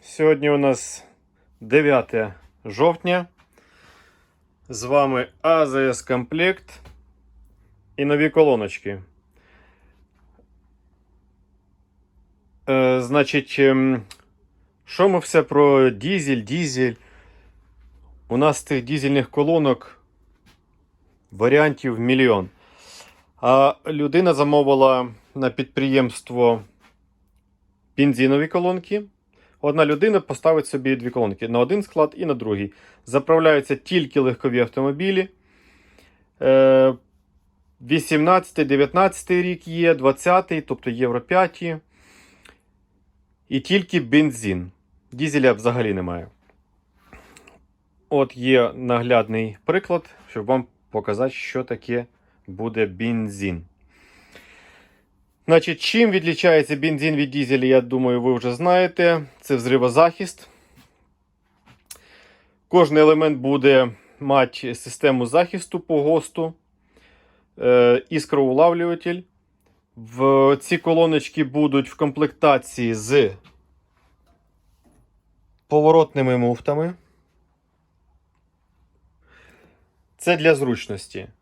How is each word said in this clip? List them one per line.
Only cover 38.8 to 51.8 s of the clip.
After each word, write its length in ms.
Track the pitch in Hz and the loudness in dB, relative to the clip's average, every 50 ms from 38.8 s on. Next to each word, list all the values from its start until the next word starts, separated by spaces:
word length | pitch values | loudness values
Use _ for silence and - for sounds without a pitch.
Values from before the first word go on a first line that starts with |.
| 143 139 - 175 190 196 180 - - - 180 180 | 0 0 2 0 0 0 0 -4 -6 -4 -2 -2
рік 260 | 175 180 180 160 _ 165 | -2 -2 -6 -8 _ -12
є, 280 | 165 165 170 170 165 | -6 -2 2 2 2
двадцятий, 640 | 139 131 135 135 - - 175 180 185 185 - 175 160 | 2 2 0 0 0 0 2 2 2 0 -2 -6 -8
тобто 280 | 139 - 135 120 - 127 | -6 -8 -10 -8 -6 -8
Євро 320 | 120 117 131 123 120 123 | -4 -2 -2 -2 -2 -4
п'яті. 560 | 120 _ 180 185 190 175 180 - 180 170 165 156 _ _ _ _ _ _ _ _ _ _ _ _ _ - _ _ _ _ _ _ _ _ _ _ _ _ _ _ _ _ _ _ _ _ | -4 _ 0 0 0 0 -2 -8 -8 -8 -8 -8 _ _ _ _ _ _ _ _ _ _ _ _ _ -20 _ _ _ _ _ _ _ _ _ _ _ _ _ _ _ _ _ _ _ _
І 100 | 135 135 | -8 -8
тільки 400 | 131 - 180 202 180 - - 175 | -4 0 -2 -2 -2 0 -4 -4
бензин. 720 | 135 117 117 147 156 151 127 117 110 101 95 90 87 90 _ _ _ _ _ _ _ _ | -4 2 2 2 2 2 -2 -4 -6 -6 -6 -6 -6 -12 _ _ _ _ _ _ _ _
Дізеля 420 | - 123 147 156 139 147 131 131 117 | -12 -8 -8 -4 -2 2 2 2 2
взагалі 400 | 101 110 120 117 123 120 107 98 | 2 0 -2 -2 0 -2 -2 -2
немає. 340 | 92 90 90 87 85 85 - _ _ _ _ _ _ _ _ _ _ _ _ _ _ _ _ - - _ _ _ - _ - _ _ _ _ _ _ _ _ _ _ _ _ | -4 -6 -6 -8 -10 -12 -16 _ _ _ _ _ _ _ _ _ _ _ _ _ _ _ _ -20 -20 _ _ _ -20 _ -20 _ _ _ _ _ _ _ _ _ _ _ _
От 280 | - 143 135 131 - 127 | 0 0 0 -2 -4 -8
є 340 | 123 131 131 127 120 113 - | -2 2 2 4 2 2 -2
наглядний 840 | 127 127 123 123 117 117 120 123 117 107 110 113 113 110 110 101 - _ | -8 -4 -2 -2 -2 0 2 2 2 2 0 -4 -6 -6 -6 -10 -14 _
приклад, 440 | - 160 190 190 - 175 170 170 - - _ - _ | -4 -4 -4 -2 -4 -6 -6 -6 -10 -20 _ -20 _
щоб 160 | - 117 104 | -12 -12 -4
вам 200 | 107 131 131 120 - _ _ _ _ | -2 -2 -2 -2 -6 _ _ _ _
показати, 440 | _ 107 101 107 104 101 127 135 127 | _ -8 -4 -4 -4 -2 -4 -4 -4
що 300 | - - - - 135 123 | -8 -14 -10 -8 -8 -8
таке 420 | - 123 113 | -8 -10 -12